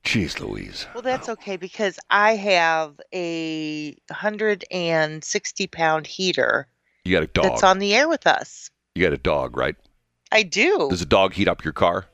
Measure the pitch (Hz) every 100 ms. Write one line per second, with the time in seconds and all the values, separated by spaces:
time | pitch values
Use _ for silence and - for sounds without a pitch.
0 | - 117 82 - - 52 50 - - 240
1 | 247 254 - 220 - 185 180 - 208 -
2 | - 202 208 220 202 180 165 160 156 143
3 | - 180 170 165 160 160 156 151 151 -
4 | _ 151 208 208 214 202 - 180 170 160
5 | 156 156 - 202 - - 190 - 165 156
6 | 151 - 185 156 123 117 139 _ _ _
7 | 90 90 80 - 190 - 190 190 202 214
8 | 311 302 170 139 - - - _ _ -
9 | 90 71 87 73 64 60 64 - _ _
10 | _ _ _ 220 196 190 294 403 143 90
11 | 82 104 95 92 101 - 82 - 90 92
12 | -